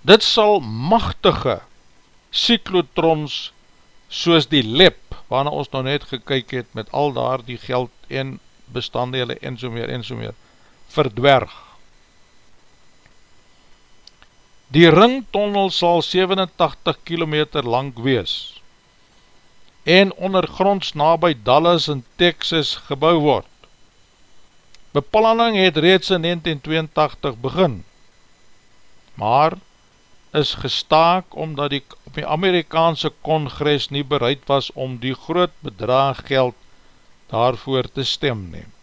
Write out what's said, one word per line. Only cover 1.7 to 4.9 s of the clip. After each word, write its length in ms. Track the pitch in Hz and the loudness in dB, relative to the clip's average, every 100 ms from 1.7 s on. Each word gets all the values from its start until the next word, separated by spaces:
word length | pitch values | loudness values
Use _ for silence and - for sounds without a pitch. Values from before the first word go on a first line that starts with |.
| - - _ _ _ _ | -20 -20 _ _ _ _
siklotrons 1200 | - - 233 - 185 151 - 165 156 147 - - _ _ _ _ - _ | -4 0 -2 0 -2 -2 0 0 0 -4 -10 -12 _ _ _ _ -20 _
soos 380 | - 170 165 139 | -6 2 2 2
die 160 | 151 | 0
lep, 520 | 110 127 180 | 0 4 4